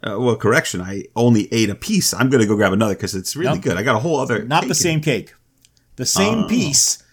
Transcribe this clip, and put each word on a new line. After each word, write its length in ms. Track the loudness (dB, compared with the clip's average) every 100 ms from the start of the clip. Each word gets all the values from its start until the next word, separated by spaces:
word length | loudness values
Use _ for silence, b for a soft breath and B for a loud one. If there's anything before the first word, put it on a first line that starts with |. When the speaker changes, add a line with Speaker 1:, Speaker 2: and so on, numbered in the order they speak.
Speaker 1:
Uh, 140 | -6 -2
well, 180 | 0 0
correction. 440 | 2 2 0 -8
I 240 | -8 -10 -10 0
only 360 | 4 4 2
ate 160 | 0 0
a 60 |
piece. 400 | -2 -2 0 0
I'm 160 | 0 2
gonna 160 | 4 4
go 100 | 4
grab 160 | 4
another 220 | 4 0
'cause 200 | 0 -6
it's 220 | -6 -8 -4
really 180 | -2 -2
Speaker 2:
Nope. 60 |
Speaker 1:
good. 120 | -2 -2
I 60 |
got 140 | 0 0
a 20 |
whole 200 | 0 -2
other 260 | -2 -4
Speaker 2:
Not 180 | 0 -2
Speaker 1:
cake 60 | 0
Speaker 2:
the 40 |
Speaker 1:
in 20 | -2
Speaker 2:
same 240 | 0 0
cake. 320 | 0 -2 -4 _ _ _ _ _ _ -8
The 100 | -4
same 320 | 0 0 0
Speaker 1:
Oh. 40 | 0
Speaker 2:
piece 540 | 0 0 0 0 -2 b